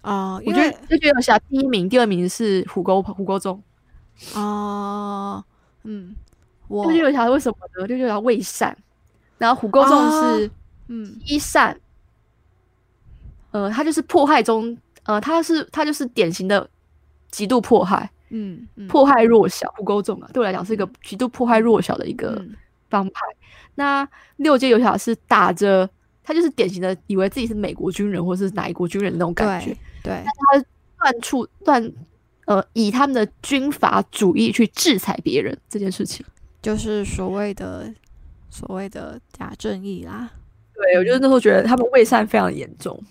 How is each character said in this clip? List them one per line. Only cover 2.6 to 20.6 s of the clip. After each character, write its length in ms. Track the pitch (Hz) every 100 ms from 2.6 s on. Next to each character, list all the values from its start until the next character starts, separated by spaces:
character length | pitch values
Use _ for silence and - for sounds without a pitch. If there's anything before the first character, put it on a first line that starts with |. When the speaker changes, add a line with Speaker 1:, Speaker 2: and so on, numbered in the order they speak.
| -
Speaker 2:
虎 140 | -
沟， 180 | 180 190
虎 240 | 190 185
沟 140 | 196 190
众。 240 | 196 190 _ _ _ - _ _ -
Speaker 1:
哦， 1080 | 214 208 208 208 202 202 208 202 202 202 196 - _ _ _
嗯， 300 | 214 208 180 220 - _ _ _ -
我 160 | 202
Speaker 2:
六 80 | 262
街 60 | 330
游 140 | 294
侠 120 | 277 233
为 100 | 269
什 100 | 254
么 60 | 208 180 185
呢？ 80 | 196
六 100 | 254
街 60 |
游 60 | 254
侠 100 | 208
为 200 | 233 226
善， 360 | 185 - 208 - _ _ _ _ _ _
然 100 | 233
后 100 | 247
虎 100 | 214
沟 140 | 269
众 60 | - 294 294
是 360 | 208 208 220 208
Speaker 1:
哦， 40 | - _ _ -
嗯。 300 | 233 202 226
Speaker 2:
欺 140 | 233 294
善。 420 | - 302 233 - _ _ _ _ _ _ _ _ _ _ _ _ _ - - - _
呃， 180 | 208 196
他 120 | 220
就 80 | 302
是 120 | 311
迫 240 | - 359 285
害 160 | 302
中， 340 | 226 220 233 240 _ _
呃， 140 | - 214
他 240 | 254 330
是， 220 | 330 320 -
他 140 | - 302
就 60 |
是 100 | 294 254
典 240 | 240 170
型 160 | 175 185
的 220 | 202 - _ _ _ _ _ _
极 160 | - 202
度 120 | 254
迫 240 | - 214
害。 280 | 185 196 214 _ _
Speaker 1:
嗯， 380 | 220 202 170 240 -
嗯。 100 | 196
Speaker 2:
迫 200 | 294 277
害 160 | 254
弱 260 | 233 226 190
小， 240 | - - -
虎 60 |
沟 180 | 196 202
众 180 | 202 185
啊， 80 | -
对 80 | 262
我 20 |
来 80 | 208
讲 100 | 190